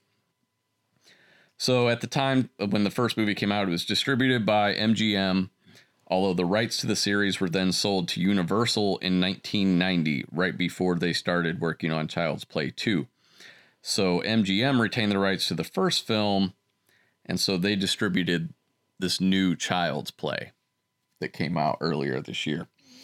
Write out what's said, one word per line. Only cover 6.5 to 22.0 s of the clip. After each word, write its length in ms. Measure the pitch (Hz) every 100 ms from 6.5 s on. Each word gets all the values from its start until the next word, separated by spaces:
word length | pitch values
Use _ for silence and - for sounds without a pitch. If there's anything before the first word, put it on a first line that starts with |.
| 104 117 -
to 80 | 120
the 80 | 101
series 440 | 101 101 101 90
were 80 | 95
then 240 | 95 92
sold 340 | 87 104 95 87
to 100 | -
Universal 800 | 92 101 85 101 117 113 104 92
in 200 | 92 92
nineteen 580 | 92 98 - 107 95 90
ninety, 480 | 92 90 78 69 -
right 260 | 73 90 -
before 380 | 87 - 90
they 180 | 87 87
started 480 | 85 - 87 82 85
working 300 | 82 78 82
on 160 | 80 78
Child's 380 | - 82 -
Play 260 | - 82 73
two. 380 | - - 87 65 _ _ _ - - _ _
So 380 | - - 95 90
M 240 | - 113
G 180 | 95 98
M 180 | 131 131
retained 300 | 107 113 104
the 80 | 98
rights 300 | 98 95 -
to 60 |
the 100 | 82
first 420 | 87 - 185 - -
film, 480 | 110 104 98 95 - _ _ _ _ _ _ -
and 140 | 90
so 160 | - 92
they 180 | 101
distributed 800 | 101 95 - 107 92 90 87 82 - _ _ _ _
this 200 | 90 -
new 360 | 95 95 95 82
Child's 560 | - 90 85 71 -
Play 400 | - 73 - - _ _ _ _ _ _ _
that 120 | 76
came 260 | - 78 82
out 200 | 73 -
earlier 400 | 82 76